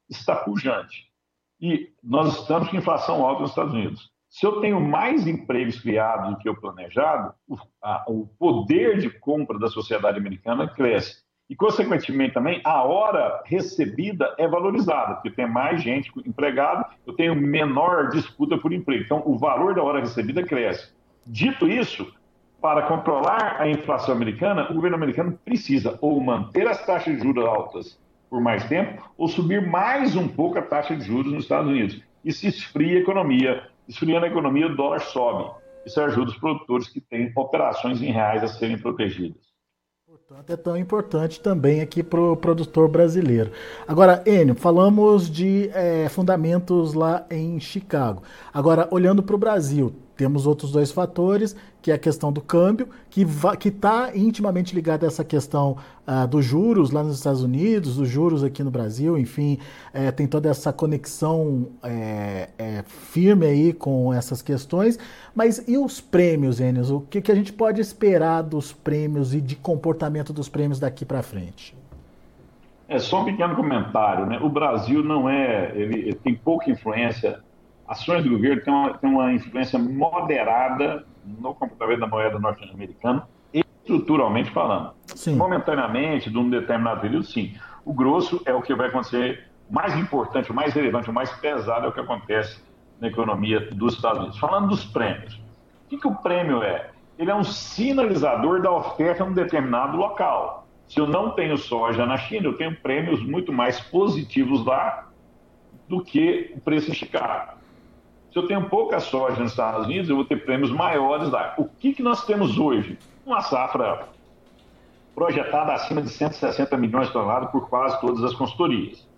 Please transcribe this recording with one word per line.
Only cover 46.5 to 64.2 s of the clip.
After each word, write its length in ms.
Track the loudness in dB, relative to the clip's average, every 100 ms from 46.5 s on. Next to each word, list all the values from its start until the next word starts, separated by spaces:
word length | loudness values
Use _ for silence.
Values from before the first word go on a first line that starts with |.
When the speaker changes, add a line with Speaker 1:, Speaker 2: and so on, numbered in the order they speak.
| 2 4 2 2
Speaker 2:
lá 320 | 2 2 0 -4
em 280 | -6 -4 -6
Chicago. 600 | -6 -10 -4 0 0 -4 -10 -20 -10
Agora, 340 | 0 4 4 4
olhando 320 | 4 6 4
pro 160 | 4 2
Brasil, 520 | 2 2 2 2 0 -2 -14 -2
temos 300 | 0 2 2
outros 280 | 0 0
dois 180 | 0 0
fatores, 640 | 0 -2 0 2 2 0 -4 -20 -6
que 100 | 0
é 20 |
a 40 | 0
questão 320 | 2 0 -2
do 120 | -2
câmbio, 480 | 2 4 4 4 -2 -10 -6
que 140 | 2
va-, 320 | 2 2 0 2
que 160 | 0
tá 400 | 2 2 2 0
intimamente 640 | 2 2 2 0 0 0 -2
ligada 300 | 0 0 0
a 20 |
essa 160 | -2
questão, 540 | -2 -2 0 0 0 0 -8 -16 -2
ah, 200 | 0 2
dos 180 | 2
juros 480 | 4 4 4 4 4
lá 100 | 2
nos 140 | 0 -2
Estados 260 | 0 0
Unidos, 540 | 2 2 2 2 0 0
dos 140 | 0
juros 340 | 2 2 2
aqui 180 | 0 -2
no 80 | -4
Brasil, 480 | -2 -4 -2 0 2
enfim, 400 | 0 0 0 0 -4 -20 -12
é, 180 | -2 -2
tem 160 | 0 0
toda 220 | 2 2
essa 240 | 0 -2
conexão, 960 | -2 -2 -2 -4 -4 0 2 2 0 -2 -6
é, 680 | -8 -6 -4 -4 -4 -6 -8 -8
é, 260 | -8 -6
firme 640 | -10 -16 -6 2 6 6 6
aí 260 | 6 4
com 420 | 2 0 0 2
essas 280 | 0